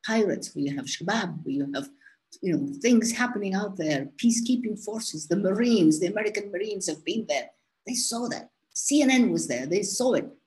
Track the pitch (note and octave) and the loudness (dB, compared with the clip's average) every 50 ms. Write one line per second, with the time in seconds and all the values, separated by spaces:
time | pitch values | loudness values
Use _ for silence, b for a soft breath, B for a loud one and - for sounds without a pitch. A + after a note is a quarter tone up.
0 | - - A3 A3+ G#3+ F#3 - - - - - D3+ C#3 C#3+ C#3 C#3 B2+ - - - | -4 0 2 2 2 2 0 -4 -6 -10 -6 -4 -4 -4 -4 -6 -6 -8 -8 -6
1 | E3+ F#3 G#3+ A3+ G3 F3 D#3 D3+ D#3 C#3 C3+ C#3+ C#3 C#3 C#3+ C#3 - - b b | -4 -2 -2 -2 -2 -4 -8 -8 -6 -6 -4 -4 -4 -4 -4 -6 -8 -8 b b
2 | b b b b b _ - - - F#3 D#3+ - C#3 C#3+ - - - A#3+ B3 A3 | b b b b b _ -16 -6 -2 0 0 0 -2 -4 -6 0 4 6 6 6
3 | G#3+ - - - B3 B3 - G#3 G#3 F#3+ F#3 G3 G#3 G3+ F#3+ - D#3+ D#3 D3+ C3 | 6 2 0 0 -2 -2 -2 -4 -2 -2 -2 -2 -2 -4 -4 -4 -2 -2 0 -2
4 | C3+ - _ - - A#3 A3+ A#3 A#3 - B3+ - - G#3+ G#3 G3+ - G#3 G#3+ A3 | -2 -6 _ 2 2 2 2 2 0 0 0 0 0 -4 -6 -6 -8 -8 -8 -6
5 | - - - D#3 - - E3+ G3 F#3+ F#3 G3 G#3 A#3+ A#3+ A#3 G3+ E3+ D#3 D3+ D3+ | -8 -8 -8 -10 -4 -2 -2 0 2 0 2 2 4 4 6 6 6 6 6 4
6 | F3+ F3 - G#3 G#3 G#3 - G3+ G3+ G3+ F#3+ F3 G#3 A3 G#3 F#3+ F#3+ E3+ D3+ D3+ | 0 -2 -2 -2 -2 -2 -2 -4 -6 -4 -6 -6 -4 -4 -6 -6 -6 -6 -6 -6
7 | _ D#3+ G3+ A3+ G#3+ - D3 C3+ - - _ _ _ _ _ _ _ - B3 A#3 | _ -4 -4 -4 -2 -2 -4 -4 -4 -8 _ _ _ _ _ _ _ -6 -4 -2
8 | - - A#3 A#3 B3 - - - - - _ _ _ _ _ - - - C#4+ D4+ | -2 -2 -2 -4 -4 -6 -6 -8 -12 -16 _ _ _ _ _ -4 0 4 4 6
9 | C#4+ B3+ C4 B3+ A#3 F#3+ E3 E3 D#3+ - B2 B2 C3 D3 F3 G#3 G3 - - - | 6 6 6 6 6 4 2 0 -2 -2 -4 -4 -2 0 0 0 0 -2 -2 0
10 | B3 B3+ G#3+ C#3+ - - - _ _ | 2 2 2 2 0 -4 -14 _ _